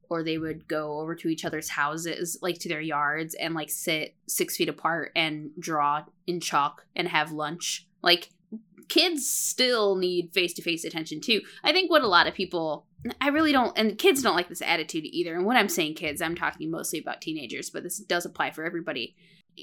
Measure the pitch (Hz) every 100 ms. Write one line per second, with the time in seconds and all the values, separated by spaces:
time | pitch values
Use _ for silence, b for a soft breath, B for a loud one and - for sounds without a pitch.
0 | - 165 160 160 160 156 - 156 151 151
1 | 160 165 165 160 170 156 151 - 147 156
2 | 170 - 170 - 180 170 175 156 156 147
3 | 147 151 160 - 165 165 151 - - 156
4 | - _ - - 170 - 160 147 160 165
5 | - - 160 151 151 - 165 156 143 147
6 | - _ - 175 - 156 143 - - -
7 | 175 170 151 151 151 165 - - - _
8 | 180 175 - _ - 220 - - 120 -
9 | 349 311 247 - - - 254 233 208 190
10 | 180 180 170 190 175 - 165 165 165 160
11 | 160 156 160 214 B B - 330 370 320
12 | 247 175 160 170 185 175 160 151 - -
13 | 240 - 277 294 311 277 240 - 220 202
14 | 381 277 240 170 175 - - 165 160 165
15 | 156 160 170 165 190 247 202 - 156 156
16 | 165 151 165 170 151 - 156 160 - 156
17 | - - - 156 123 131 - - 175 -
18 | 208 175 175 - 139 156 160 170 165 135
19 | 110 _ b b b -